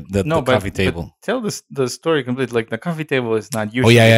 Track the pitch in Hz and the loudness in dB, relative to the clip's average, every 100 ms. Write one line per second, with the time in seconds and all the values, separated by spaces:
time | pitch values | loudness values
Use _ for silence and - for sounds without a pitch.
0 | 73 98 98 160 131 113 98 - 95 82 | -2 -4 -2 -2 0 0 -2 -2 -2 -4
1 | 85 _ - 247 208 - - 139 127 - | -10 _ -8 -6 -6 -10 -10 -6 -6 -4
2 | 165 160 123 127 123 120 113 113 175 160 | -4 -2 -2 -4 -4 -4 -4 -6 -6 -8
3 | 151 135 117 110 101 113 107 113 131 120 | -4 -4 -2 -4 -4 -6 -4 2 6 8
4 | 113 | 8